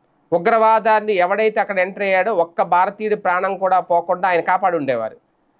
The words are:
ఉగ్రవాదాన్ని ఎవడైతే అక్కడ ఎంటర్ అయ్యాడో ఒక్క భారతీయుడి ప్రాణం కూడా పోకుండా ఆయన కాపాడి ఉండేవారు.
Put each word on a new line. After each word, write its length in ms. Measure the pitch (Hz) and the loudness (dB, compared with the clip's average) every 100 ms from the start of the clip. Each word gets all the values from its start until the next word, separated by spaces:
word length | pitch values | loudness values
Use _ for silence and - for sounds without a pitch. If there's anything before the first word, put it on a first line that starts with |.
| _ _ _ | _ _ _
ఉగ్రవాదాన్ని 800 | 170 180 226 220 220 214 220 214 | -2 2 2 4 2 2 0 0
ఎవడైతే 480 | 190 180 202 220 214 | 0 0 2 0 0
అక్కడ 180 | 190 190 | -2 -2
ఎంటర్ 240 | 185 185 | -2 -2
అయ్యాడో 320 | 196 190 190 | 0 0 2
ఒక్క 280 | 196 165 - | 0 -2 -2
భారతీయుడి 540 | 170 175 196 202 214 208 | 0 2 2 -2 -4 -2
ప్రాణం 400 | 196 180 190 190 | -2 -2 -2 -2
కూడా 240 | 190 185 | 0 0
పోకుండా 480 | 175 175 170 180 185 | 2 0 0 -2 0
ఆయన 120 | 175 | 0
కాపాడి 360 | 165 185 190 170 | 0 0 0 -2
ఉండేవారు. 400 | 135 120 110 - _ _ _ | -2 -4 -6 -10 _ _ _